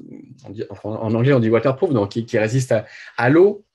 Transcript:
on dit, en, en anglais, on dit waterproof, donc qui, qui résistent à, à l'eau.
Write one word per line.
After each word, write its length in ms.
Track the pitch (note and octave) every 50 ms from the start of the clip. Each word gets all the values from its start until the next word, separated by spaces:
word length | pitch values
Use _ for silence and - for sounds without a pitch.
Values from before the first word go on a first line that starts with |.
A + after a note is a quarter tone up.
| - - - - - - - - -
on 60 | -
dit, 120 | G2+ A2 - - G2 - -
en, 60 | G#2
en 260 | A2 - A2 A2 A2+
anglais, 180 | A2+ B2 C#3 C#3+
on 60 | B2
dit 100 | A2+ A2
waterproof, 420 | A#2 A2+ - C#3 B2+ - F#3+ F3
donc 180 | C3+ G#2+ G2+ G2+
qui, 140 | - A#2+ A#2
qui 140 | - -
résistent 360 | G#2+ G#2+ A2 B2+ C3+ B2+ - A#2+
à, 120 | G#2+ - - - - - - -
à 140 | - A#2+ B2+
l'eau. 340 | D3+ E3+ F#3+ G#3 G#3+ - - _ _